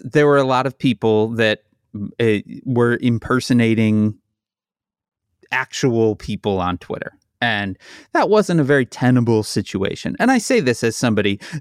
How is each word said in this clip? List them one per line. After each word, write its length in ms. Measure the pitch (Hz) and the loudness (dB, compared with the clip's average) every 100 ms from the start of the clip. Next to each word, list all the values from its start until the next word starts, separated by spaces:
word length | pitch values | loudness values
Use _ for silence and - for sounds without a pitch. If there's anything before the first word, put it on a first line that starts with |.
there 220 | - 147 147 | -2 2 4
were 100 | 143 | 4
a 80 | |
lot 220 | 131 127 131 | 2 0 -2
of 100 | - | -2
people 500 | 139 110 113 107 110 117 | -2 0 0 2 0 0
that, 260 | 110 107 _ _ _ 107 98 - | 0 0 _ _ _ -12 -12 -2
uh, 180 | 117 104 - - - | 0 0 -4 -12 -4
were 320 | 120 120 120 | 0 2 2
impersonating 1160 | 127 117 - 127 - 123 113 110 110 107 107 107 _ _ _ _ _ _ _ _ _ _ _ _ _ | 0 -2 -2 -2 2 2 2 2 2 2 0 -2 _ _ _ _ _ _ _ _ _ _ _ _ _
actual 640 | 127 131 - 139 117 113 104 | -4 -4 -2 0 2 0 0
people 440 | - 104 110 95 | -6 -6 -2 -2
on 160 | 90 87 | -2 -4
Twitter. 380 | - - - - _ _ | -8 -12 -12 -16 _ _
And 360 | 120 104 101 95 - - - | -4 -2 -4 -8 -16 -20 -6
that 160 | 339 196 | -2 2
wasn't 320 | 214 202 170 | 2 2 0
a 40 | |
very 200 | 135 143 | 2 2
tenable 580 | 123 - 123 127 117 110 | 0 0 2 2 2 0
situation. 720 | 107 - 101 95 98 - - - | 0 -4 -4 -4 -4 -4 -10 -2
And 120 | 233 | 0
I 60 | 262 | 0
say 240 | - 247 | 2 0
this 240 | 135 117 | 2 0
as 100 | 117 | -2
somebody 460 | - 127 104 101 98 - 156 | -2 -2 0 0 -4 -8 -6